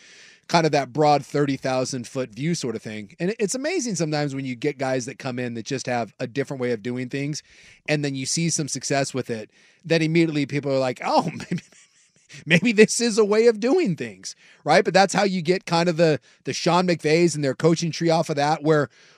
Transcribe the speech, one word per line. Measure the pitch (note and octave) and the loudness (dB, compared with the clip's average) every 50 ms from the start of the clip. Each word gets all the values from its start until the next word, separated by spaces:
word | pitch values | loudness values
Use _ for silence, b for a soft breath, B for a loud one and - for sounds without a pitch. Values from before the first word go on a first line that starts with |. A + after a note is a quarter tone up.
| B B B B B B B B B B | B B B B B B B B B B
kind | - F3 D#3+ D#3+ | 0 2 2 4
of | C#3+ | 2
that | C#3+ C3+ B2+ A#2 | 0 -2 -2 -2
broad | D3+ D3+ D3 D3 C#3+ C3 | 2 4 4 4 2 0
thirty | - - C#3+ D3 C#3 C3+ C3 | -2 -2 -2 0 0 -2 -4
thousand | - C3 C3 C3 C3 B2 - B2+ A2+ - | -4 -4 -2 -2 -2 -4 -4 -8 -10 -8
foot | - C3+ B2+ A#2+ | -6 -6 -8 -6
view | G#2 G#2 C#3 E3+ F3 | -8 -6 -4 -4 -4
sort | - - B2 A2 | -2 -4 -6 -6
of | G#2+ - | -6 -10
thing. | A2+ G#2+ G#2+ G#2 F#2 - - | -10 -12 -12 -14 -16 -10 -6
And | E3+ F#3 | -4 -4
it, | A3+ - | -2 -2
it's | G#3+ G3 - | -4 -4 -4
amazing | C4 C4+ D#4 F#4+ F4+ A#3+ B3 F#3+ | -4 -4 -4 -4 -4 -4 -4 -4
sometimes | D3 E3+ D3+ D3+ D3 D3 D3 C3+ | -4 -4 -2 -2 -2 -2 -2 -4
when | C#3 C#3 | -6 -6
you | C3 B2 | -6 -8
get | A#2 D3 D3 C3+ B2+ | -4 -4 -4 -4 -2
guys | C3 C3 C3 C3 A#2+ C3+ | -4 -2 -2 -2 -4 -6
that | C3 - | -12 -10
come | - C3+ B2 B2 | -8 -8 -6 -6
in | B2 A#2+ A#2 | -6 -6 -8
that | A#2 A2 | -8 -8
just | - C#3 B2 - C3+ | -6 -8 -6 -4 -4
have | B2 A#2+ A2+ G2+ _ - | -4 -4 -4 -6 _ -10
a | C3+ A#2+ | -10 -8
different | A2 C#3 C3+ - D3 C3 | -4 -6 -6 -4 -4 -6
way | B2 B2 A#2+ | -2 -2 -2
of | A2 G2 | -4 -4
doing | B2 B2 B2+ B2+ B2 | -6 -6 -6 -8 -6
things, | - C#3 C#3 D3 D#3 - b b b b b b b b b - | -6 -6 -6 -6 -8 -8 b b b b b b b b b -2
and | D3+ D3+ C#3+ | -2 -2 -2
then | C#3+ C#3 | -2 -4
you | C3+ C3 - | -4 -6 -4
see | - E3 E3+ E3 | -2 -2 -2 -2
some | - - D3+ B2+ | -2 -2 -4 -4
success | - C3 - - C#3+ C#3 C#3 - - | -6 -8 -4 -2 0 0 0 -2 -4
with | B2+ - - | -6 -6 -4
it, | A#2 A2 G#2+ - b b b b b b b | -6 -8 -8 -14 b b b b b b b
then | D#3+ D#3+ E3 D#3+ | 0 0 2 2
immediately | D#3 D#3+ E3+ E3 D#3+ D3 D3 C#3+ | 2 4 4 2 4 2 -2 -2
people | A#2+ C#3+ C#3+ C3+ C#3+ | -2 -2 -4 -2 0
are | C3+ C3 | 0 0
like, | C3 B2+ B2 - - | 0 0 -4 -4 -4
"Oh, | G#3+ D4 D4+ - E3 - - | 0 2 2 2 0 -4 -8
<laughs> | - - | -8 -8
maybe, | F3+ D#3+ - _ B B B B B B B B B B B B B D3 B | -8 -8 -8 _ B B B B B B B B B B B B B -14 B
maybe | C#3+ E3 E3+ - B3 A3 | 4 4 4 4 4 6
this | G3+ G#3+ - - - | 6 6 6 6 0
is | A#3 A#3+ G3+ A3+ | -2 0 2 2
a | G#3+ | 2
way | G3 G#3 A3 A3+ A#3+ | 2 4 4 4 4
of | A3+ G#3 | 4 2
doing | G#3+ B3 C#4 F#4+ E4+ G#3+ D#3 | 0 2 2 2 2 0 -2
things," | - B2 A2+ F#2+ F#2 G2 - - b b b b b b | -2 -6 -10 -10 -14 -16 -18 -18 b b b b b b
right? | D3 D#3 F#3+ G3+ | 4 4 4 4
But | F#3+ E3+ | 4 4
that's | F#3 G3 F#3+ - | 4 4 4 2
how | G3 G#3 | 0 0
you | G3+ F#3 F#3 | 0 0 -2
get | D#3 D#3+ F3+ - - | 0 0 0 -2 0
kind | - E3+ E3+ E3+ F3+ | -2 0 0 2 2
of | E3 D#3 | 2 2
the, | E3+ D#3+ D3+ - b b b b b | 4 4 2 0 b b b b b
the | C#3 B2 | -8 -6
Sean | - - F3 E3 F3+ F#3 | -2 0 2 2 2 2
McVays | F3+ E3+ D#3+ - D3+ D#3 E3+ F3 E3+ D#3 | 2 0 0 2 2 4 4 4 4 2
and | D3+ C#3+ | 0 -2
their | C3+ B2+ | -2 -2
coaching | - - D#3+ E3+ - E3+ E3 | 2 2 2 2 2 0 -6
tree | C#3 - E3+ E3 | -4 -2 0 0
off | D#3+ E3 D#3 - | 2 2 0 -2
of | D#3 | -2
that, | C#3 C#3+ D3 D#3+ D3+ | 0 0 0 0 0
where | D3 D#3 D#3 D3+ C#3 - b b b b b | 2 2 4 4 2 0 b b b b b